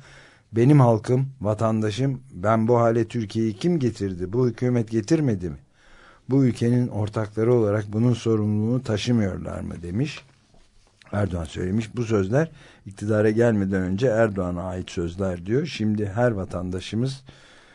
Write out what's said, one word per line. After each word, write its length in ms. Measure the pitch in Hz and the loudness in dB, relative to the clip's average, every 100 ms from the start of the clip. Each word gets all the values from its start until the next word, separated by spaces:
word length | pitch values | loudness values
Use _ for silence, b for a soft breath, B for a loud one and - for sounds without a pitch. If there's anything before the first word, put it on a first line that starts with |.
| b b b b b | b b b b b
benim 280 | 110 123 147 | 2 6 8
halkım, 480 | 120 110 - 127 135 - | 8 4 2 0 -2 -4
vatandaşım, 760 | 98 107 113 110 107 104 139 131 - | -2 0 0 0 0 -2 -2 -4 -10
'Ben 340 | 90 101 113 110 | -4 2 2 4
bu 100 | 120 | 4
hale 260 | 117 117 110 | 4 2 0
Türkiye'yi 480 | 120 104 113 113 | -4 -4 -2 -2
kim 260 | 101 170 170 | 0 0 0
getirdi? 540 | 123 104 101 90 90 | 0 -2 -4 -4 -4
Bu 140 | 117 123 | 0 0
hükümet 440 | 113 123 123 107 | 0 0 0 0
getirmedi 580 | 113 101 160 143 101 87 | -2 0 2 2 0 -4
mi? 80 | 71 - b b b b b - | -10 -16 b b b b b -2
Bu 160 | 135 131 | 2 2
ülkenin 420 | - 117 123 123 | 2 2 2 0
ortakları 680 | 104 104 113 107 110 113 | -2 -4 -4 -6 0 2
olarak 320 | 123 107 104 104 | 4 2 0 -2
bunun 200 | 107 120 | 0 2
sorumluluğunu 680 | 113 113 110 107 107 110 127 | 2 0 0 2 0 0 -2
taşımıyorlar 760 | 131 104 123 120 98 87 82 87 | -2 -4 0 0 0 -2 -8 -8
mı?' 240 | 85 82 | -10 -10
demiş. 360 | 87 98 151 - - _ _ - _ _ _ _ - | -6 -4 -4 -6 -18 _ _ -20 _ _ _ _ -8
Erdoğan 320 | 101 98 85 82 | -4 -2 -4 -8
söylemiş. 500 | 90 90 107 110 117 | -6 -4 -2 -4 -4
Bu 80 | |
sözler 480 | 110 107 95 131 160 b b b - | -2 0 2 0 -2 b b b -20
iktidara 440 | - 104 107 110 | -8 -2 2 2
gelmeden 520 | 110 117 107 95 98 | 4 4 4 2 0
önce 260 | 92 95 131 | -2 0 0
Erdoğan'a 560 | 107 113 98 90 87 | 2 2 0 -4 -4
ait 280 | 92 92 90 | -6 -8 -8
sözler 540 | - 85 85 95 87 87 | -6 -6 -4 -4 -4 -2
diyor. 200 | 123 160 | -2 -2
Şimdi 460 | - 107 107 101 101 | -4 -2 -2 -2 0
her 160 | 123 | 0
vatandaşımız 920 | 101 90 90 90 90 - 110 131 135 - b b b b | 0 -4 -6 -6 -6 -6 -4 -4 -6 -16 b b b b